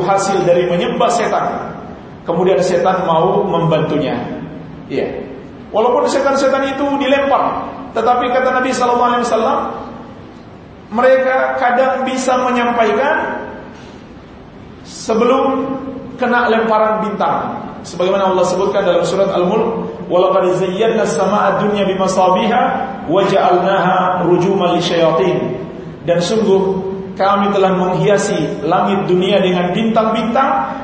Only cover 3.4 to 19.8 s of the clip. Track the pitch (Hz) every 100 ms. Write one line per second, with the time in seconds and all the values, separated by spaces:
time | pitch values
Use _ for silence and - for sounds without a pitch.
3.4 | 185 170 160 156 147 147 131 120 113 -
4.4 | - - - - - 135 - - - -
5.4 | - - - 196 247 285 254 277 277 277
6.4 | 269 269 277 269 285 269 254 277 277 247
7.4 | - - - - - 226 226 247 240 254
8.4 | 262 262 262 240 247 240 240 240 220 226
9.4 | 247 285 - - - - - - - -
10.4 | - - - - - 220 254 262 262 262
11.4 | 254 262 247 240 262 262 247 254 254 247
12.4 | 254 240 240 233 220 208 285 320 - -
13.4 | - - - - - - - - - -
14.4 | - - - - - - - 208 247 269
15.4 | 269 - - - - - - - 240 240
16.4 | 226 220 220 214 214 214 208 185 170 -
17.4 | - - - - - - 185 196 190 180
18.4 | 175 180 202 202 185 175 165 190 196 170
19.4 | 185 226 - -